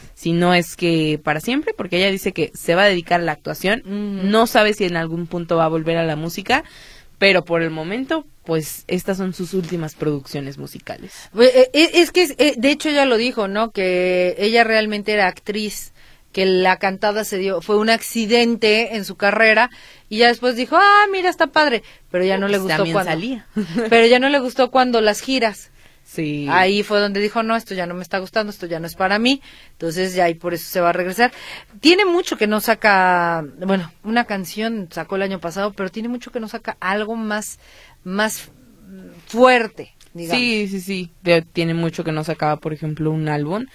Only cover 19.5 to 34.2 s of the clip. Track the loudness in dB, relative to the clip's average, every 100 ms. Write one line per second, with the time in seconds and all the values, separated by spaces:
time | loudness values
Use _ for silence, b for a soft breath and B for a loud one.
19.5 | 4 2 B B B B 4 4 4 0
20.5 | -2 2 4 6 6 4 2 -2 0 0
21.5 | 2 2 0 B B _ -2 0 0 0
22.5 | 0 0 0 0 0 0 -2 -4 -8 -8
23.5 | -8 -4 -4 2 4 6 6 4 0 -2
24.5 | -2 0 2 2 2 2 0 -2 -2 -2
25.5 | -4 -18 b b b -16 -8 -6 -4 0
26.5 | 2 4 2 0 0 0 0 -2 -2 -2
27.5 | -2 -4 -8 -6 -8 -6 -6 -4 -4 -6
28.5 | -8 -8 -6 -8 -2 0 2 0 0 B
29.5 | B B -10 -6 -4 -4 0 0 0 -6
30.5 | -6 -6 0 0 0 -2 0 0 -2 B
31.5 | B B 0 4 4 4 0 -2 -2 0
32.5 | 0 0 2 4 4 4 4 2 -2 -6
33.5 | -8 -2 -2 -2 -12 -4 -2